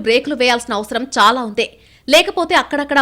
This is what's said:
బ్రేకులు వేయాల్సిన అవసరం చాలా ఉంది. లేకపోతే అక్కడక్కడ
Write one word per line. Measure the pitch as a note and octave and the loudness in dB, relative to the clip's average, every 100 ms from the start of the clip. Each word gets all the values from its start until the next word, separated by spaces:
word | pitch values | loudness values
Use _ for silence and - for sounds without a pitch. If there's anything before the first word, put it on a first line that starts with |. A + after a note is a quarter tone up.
| G#3+ | 0
బ్రేకులు | A#3+ C4+ C#4 | 0 0 -2
వేయాల్సిన | B3 A#3+ - | 0 0 -2
అవసరం | G#3 G#3+ A#3 C4 B3+ | -6 -4 -6 -4 2
చాలా | G#3 B3+ A#3 | 2 2 -2
ఉంది. | G#3 A3 - _ _ - | -4 -6 -8 _ _ 0
లేకపోతే | D4+ F4+ F#4+ E4 E4+ | 2 2 -2 0 0
అక్కడక్కడ | B3+ C#4+ C#4+ C#4+ | 0 -4 -2 2